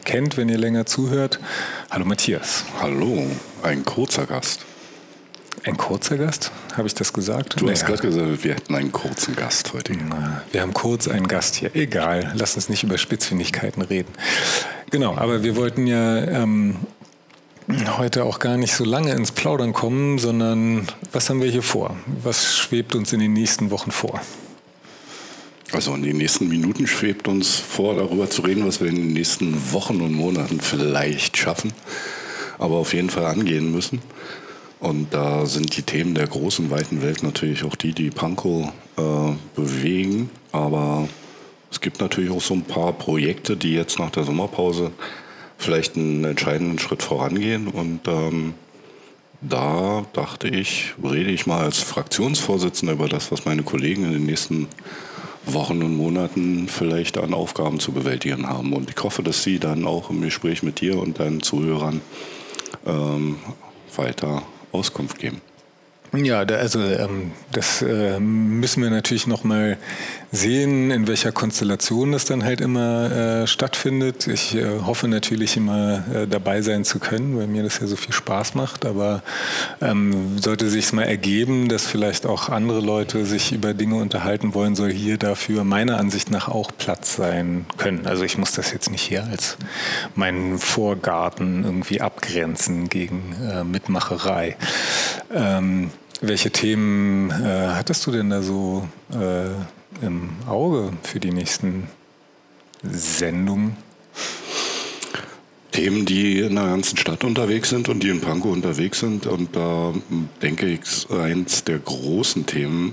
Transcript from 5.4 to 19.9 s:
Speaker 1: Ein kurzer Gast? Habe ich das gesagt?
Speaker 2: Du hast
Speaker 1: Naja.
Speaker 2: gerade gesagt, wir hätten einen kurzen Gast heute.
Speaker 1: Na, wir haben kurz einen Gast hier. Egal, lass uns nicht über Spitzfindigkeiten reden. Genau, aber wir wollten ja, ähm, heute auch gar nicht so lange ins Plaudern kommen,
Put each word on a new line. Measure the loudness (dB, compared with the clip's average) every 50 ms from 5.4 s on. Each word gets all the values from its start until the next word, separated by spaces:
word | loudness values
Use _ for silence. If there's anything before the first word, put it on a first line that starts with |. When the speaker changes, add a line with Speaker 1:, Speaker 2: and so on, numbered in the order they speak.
| -14 -14 -14 -6 -4
Speaker 1:
Ein | -4 -2
kurzer | -2 0 -2 0 0 0 0 0 2
Gast? | 2 0 0 -2 -4 -6 -8 -10 -14 -6 -4 -2
Habe | 0 0
ich | 0
das | 0 -2 -2
gesagt? | 0 -2 -2 0 0 -2 -2 -2 0 2
Speaker 2:
Du | 2 4
hast | 4 4 2
Speaker 1:
Naja. | 2 2
Speaker 2:
gerade | 2 2 2
gesagt, | 4 4 4 2 0 0 0
wir | -2 -2
hätten | -2 -2 -2 0
einen | 0 0 0 -2
kurzen | -2 -4 -4 -2 -2 -2 -2 -2
Gast | -2 -2 0 0 -2 -2 -2 -6
heute. | -6 -4 -4 -4 -2 -2 -4
Speaker 1:
Na, | -2 -2 -2 -2 -4 -4 -6 -2 -2
wir | 0
haben | 0 0 -2
kurz | 0 0 0 0 2 0 0
einen | 2 2 2 2
Gast | 2 2 2 0 0
hier. | 0 -2 -2 0
Egal, | 0 0 0 0 0 2 2 2 0 0 -2 -2
lass | 0 0 0 0
uns | -2 0 -2
nicht | 0 0 2
über | 2 2 0
Spitzfindigkeiten | 0 0 0 -2 0 0 0 0 0 0 -2 -2 -2 -2 -2 -2
reden. | -2 0 0 0 0 -2 -8 -6 -2 0 0 2 2 2 0 0 -2 -4 -8 -10 -6 -2
Genau, | 0 2 2 2 2
aber | 2 2 2 2 2 2
wir | 2 2 2
wollten | 2 2 2 2 2
ja, | 4 4 4 4 4 4 2 2
ähm, | 0 2 2 4 4 4 4 4 4 2 0 -4 -8 -10 -18 -20 -20 -20 -20 -20 -20 -20 -20 -20 -20 -20 -14 -4 -2 0 0 0 0 0 2
heute | 2 2 2 2 2
auch | 0 0 0
gar | 0 2 2
nicht | 2 2 2 2
so | 2 2
lange | 2 2 2 2 2
ins | 2 2 0 0 0
Plaudern | 0 0 2 2 2 2 2 2
kommen, | 0 0 2